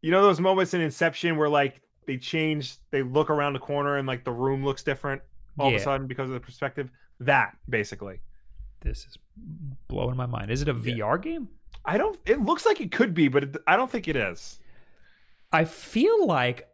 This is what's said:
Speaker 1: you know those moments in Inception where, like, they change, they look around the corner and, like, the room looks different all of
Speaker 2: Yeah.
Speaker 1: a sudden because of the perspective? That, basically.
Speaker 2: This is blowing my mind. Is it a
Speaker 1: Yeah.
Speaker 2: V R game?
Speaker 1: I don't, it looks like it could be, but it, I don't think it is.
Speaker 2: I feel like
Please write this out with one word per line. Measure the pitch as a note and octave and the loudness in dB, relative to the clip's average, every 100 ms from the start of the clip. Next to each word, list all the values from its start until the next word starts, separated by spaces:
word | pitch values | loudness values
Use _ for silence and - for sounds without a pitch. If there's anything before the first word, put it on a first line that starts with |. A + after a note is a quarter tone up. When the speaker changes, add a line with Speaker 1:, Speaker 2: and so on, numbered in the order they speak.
Speaker 1:
you | D#3 | 4
know | F3+ | 6
those | G3+ E3 | 6 6
moments | F#3 F#3+ F3+ | 4 4 2
in | F3+ | 0
Inception | D#3+ - E3 - E3+ D#3+ | -2 0 0 0 -2 2
where, | D3+ | 2
like, | D3 C#3 - _ _ - | 4 2 -2 _ _ -8
they | C3+ | -8
change, | - D#3+ D#3 D3+ C3 - - | -4 -2 0 -2 -4 -12 -6
they | C#3+ | -4
look | C3 C#3 D3+ | 0 2 2
around | D3+ C#3+ | 2 0
the | C#3 | -2
corner | - C#3+ C#3+ C#3+ | -4 -2 0 0
and, | C3+ | -2
like, | B2+ | -4
the | C3 | -4
room | A#2 C3 C3+ | -2 0 0
looks | C#3 C#3 | 0 -2
different | - C3 C#3+ C#3 - - - - | -2 -4 -4 -6 -8 -20 -16 0
all | C#3 | 2
of | |
Speaker 2:
Yeah. | A2+ | 2
Speaker 1:
a | |
sudden | G#2+ C3+ C3+ | 0 -2 -4
because | B2+ C3+ | -6 -6
of | B2+ | -6
the | |
perspective? | - - C#3 C#3 C3 _ - _ | -10 -6 -6 -6 -10 _ -20 _
That, | A#2+ C#3 G#2 - - | 2 4 2 -4 -4
basically. | A#2+ G#2 G2+ G2+ F#2 - - - - - - | -2 -2 -6 -12 -12 -14 -16 -20 -16 -16 -8
Speaker 2:
This | - A2 - | -6 -6 -12
is | - _ - - - C#3+ C3 - | -20 _ -20 -16 -12 -12 -12 -8
blowing | - B2 B2+ | -4 -2 -2
my | B2 | -4
mind. | A#2+ G2+ | -6 -4
Is | B2 | -2
it | D3 | -2
a | |
Speaker 1:
Yeah. | B2 A#2 A#2+ | -2 -4 -4
Speaker 2:
V | |
R | G#2 D#3 | 0 -2
game? | D4+ E4 B3 - - - | -2 -8 -8 -14 -18 -10
Speaker 1:
I | - F#3+ | -2 0
don't, | G4+ G4+ - | 0 -4 0
it | B3+ | 2
looks | G#3 F4 A4 | 2 2 2
like | G#4 | 2
it | G#3+ | -2
could | - A#3 | 2 2
be, | E3 D3 | 4 4
but | C3+ | 4
it, | C#3 C#3+ - | 0 -4 4
I | F#3 | 4
don't | B3+ | 4
think | A#3+ F3 | -4 -2
it | D3 | -2
is. | G2+ E2+ - - - - - - - _ _ - _ | -2 -4 -14 -18 -20 -20 -20 -20 -20 _ _ -20 _
Speaker 2:
I | D#3+ D#3+ | 0 0
feel | - - A3 E4 A4+ D#4+ | -4 -4 2 4 4 4
like | D3+ B2 B2 - | 2 0 -2 -10